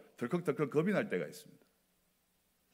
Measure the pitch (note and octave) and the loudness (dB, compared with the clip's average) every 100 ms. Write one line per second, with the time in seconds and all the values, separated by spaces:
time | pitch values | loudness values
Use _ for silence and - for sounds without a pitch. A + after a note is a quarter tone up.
0 | - - A#2+ F3 D#3+ C#3 D3 C#3 E3+ F#3 | -20 -8 -2 0 0 0 2 2 2 2
1 | A2 F#2 D2+ - - - _ _ _ _ | 0 -2 -4 -8 -18 -20 _ _ _ _
2 | _ _ _ _ _ _ _ | _ _ _ _ _ _ _